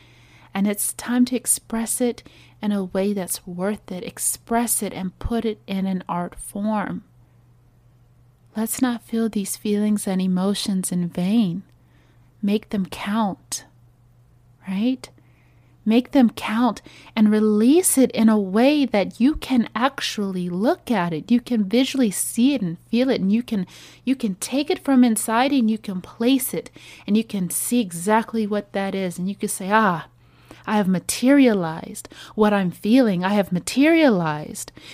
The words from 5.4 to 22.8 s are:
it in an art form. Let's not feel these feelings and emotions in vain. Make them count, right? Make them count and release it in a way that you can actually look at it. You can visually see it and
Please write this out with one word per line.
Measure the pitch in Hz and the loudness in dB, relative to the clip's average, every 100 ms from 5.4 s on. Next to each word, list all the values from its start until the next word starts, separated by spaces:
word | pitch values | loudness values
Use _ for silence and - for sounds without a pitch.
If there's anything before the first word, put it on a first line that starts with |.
it | 220 208 - | -4 -6 -8
in | 190 190 | -4 -2
an | 185 - | -4 -4
art | 175 175 - | -6 -6 -10
form. | - 202 208 214 - 180 - _ _ _ _ _ _ _ _ _ _ _ _ _ _ 220 | -12 -6 -4 -4 -4 -8 -14 _ _ _ _ _ _ _ _ _ _ _ _ _ _ -8
Let's | 226 - | -6 -2
not | 254 233 | -2 -2
feel | - 226 226 | -6 -2 -2
these | 214 196 - | -2 -6 -6
feelings | 214 208 214 208 202 | -2 0 0 0 -2
and | 185 | -2
emotions | 185 180 196 196 - 190 180 | 0 0 0 -2 -2 -4 -2
in | 180 170 | -4 -4
vain. | 180 180 233 190 175 - _ _ _ _ _ _ _ | -2 0 2 0 -4 -10 _ _ _ _ _ _ _
Make | 196 214 - | -2 -2 -2
them | 208 180 | -6 -6
count, | - 202 220 208 160 _ - - _ _ _ _ _ _ _ _ _ 190 | -8 -4 -2 -2 -4 _ -14 -14 _ _ _ _ _ _ _ _ _ -8
right? | 190 240 262 - _ _ _ _ _ _ _ 214 | -2 -2 -2 -10 _ _ _ _ _ _ _ 2
Make | 233 247 | 2 4
them | 285 226 | 4 4
count | - - 220 247 202 - - - 226 | 2 -4 0 0 -2 -12 -20 -8 2
and | 214 | 4
release | 214 214 208 233 330 381 269 | 4 4 4 6 4 4 4
it | 247 | 2
in | - 226 | 4 4
a | 214 | 4
way | 190 202 262 302 262 | 2 4 4 4 2
that | 208 185 - | 0 -2 2
you | 247 311 | 0 0
can | - 254 214 220 | 0 0 0 -2
actually | 269 - - - 196 180 175 | -2 -2 -6 -4 -4 -4 -4
look | 175 233 359 - | 0 0 0 -2
at | 214 175 | -2 0
it. | 156 - | -4 0
You | 240 | 0
can | - 233 190 | 2 -2 2
visually | 240 269 269 226 | 2 2 0 0
see | - - - 262 | 0 -4 0 2
it | 285 | 2
and | 180 170 | -4 -6